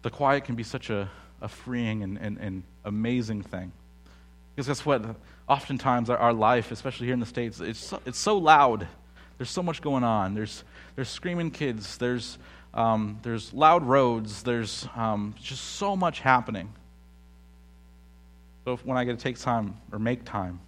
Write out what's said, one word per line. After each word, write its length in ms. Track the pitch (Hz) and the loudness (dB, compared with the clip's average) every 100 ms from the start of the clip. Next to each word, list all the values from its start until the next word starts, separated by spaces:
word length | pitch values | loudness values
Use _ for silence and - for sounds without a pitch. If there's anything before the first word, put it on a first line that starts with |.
The 80 | 123 | -8
quiet 360 | - 139 139 135 | 0 2 2 0
can 100 | 117 | -6
be 80 | |
such 260 | 113 131 - | -6 -8 -4
a, 200 | 107 98 - - - | -4 -4 -10 -20 -14
a 60 | 110 | -14
freeing 560 | - - 120 117 110 | -12 -8 -4 -2 -4
and, 140 | 98 101 | -6 -6
and, 200 | 107 101 | -8 -6
and 260 | 104 92 90 - 104 | -8 -8 -12 -12 -6
amazing 580 | 104 117 123 110 107 | -2 0 0 -2 -6
thing. 280 | 98 95 92 - - - - - - - - - | -6 -10 -10 -16 -20 -20 -20 -20 -20 -20 -14 -8
Because 120 | 131 | -4
guess 180 | 139 147 | -2 2
what? 180 | 135 110 110 - - - | 2 0 -10 -16 -20 0
Oftentimes 640 | 139 - 135 139 123 117 | 0 0 -2 2 2 2
our, 80 | 123 | 4
our 160 | 120 | 4
life, 380 | 117 110 123 107 | 6 4 4 0
especially 360 | 113 135 - 120 | -8 -8 -6 -2
here 60 | |
in 60 | 127 | -2
the 60 | 113 | -2
States, 340 | - 120 107 | -4 -6 -6
it's 200 | 87 117 | -8 -8
so, 220 | - - - | -10 -10 -8
it's 120 | 123 | -2
so 200 | 208 208 | 0 4
loud. 500 | 160 156 139 110 85 - - - - - | 8 10 8 4 -4 -12 -20 -20 -20 -10
There's 120 | 127 | -6
so 120 | - | -2
much 180 | 175 156 | -2 -2
going 220 | 151 135 | 0 2
on. 320 | 120 110 95 104 | 4 2 2 -2
There's, 280 | 107 - - - - - | -6 -8 -18 -20 -14 -8
there's 140 | 127 | -8
screaming 420 | - 180 175 165 | -6 -4 -2 -4
kids. 460 | 127 143 110 95 - | -2 -4 -4 -8 -4
There's, 400 | 123 123 110 - - - - | -2 -2 -4 -14 -20 -20 -8
um, 460 | 113 113 110 107 107 | 0 2 2 0 -6
there's 300 | 117 113 - | -6 -6 -6
loud 300 | 127 156 175 | 6 6 8
roads. 600 | 135 135 127 117 107 101 | 6 6 6 2 -4 -6
There's, 440 | 123 120 107 - 120 120 | -2 -2 -2 -8 -10 -4
um, 400 | 113 104 104 107 | -2 -2 -4 -10
just 220 | - 131 | -12 -10
so 320 | - - 202 190 | -10 -4 -2 0
much 260 | 175 - | 0 0
happening. 500 | 131 127 117 107 98 - - - - - - - - - - - - - - - - - - - | 4 4 4 -8 -10 -16 -20 -20 -20 -20 -20 -20 -20 -20 -20 -20 -20 -20 -20 -20 -20 -20 -20 -10
So 100 | - | -6
if, 120 | 123 127 | -6 -2
when 120 | 127 | -2
I 60 | |
get 140 | 123 120 | 0 -2
to 60 | |
take 140 | - 120 | -6 -4
time 380 | - 117 104 101 - | -2 0 -2 -8 -12
or 80 | 110 | -4
make 240 | 110 123 | -2 -2
time 380 | - 104 92 87 | -4 -6 -6 -8